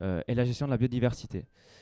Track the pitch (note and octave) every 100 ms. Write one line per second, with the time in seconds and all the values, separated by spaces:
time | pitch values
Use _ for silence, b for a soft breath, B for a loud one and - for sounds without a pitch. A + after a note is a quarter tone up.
0 | F#2+ F2 - B2 B2 A#2+ C#3+ A#2+ B2+ A#2+
1 | A#2+ - - F2+ - b b b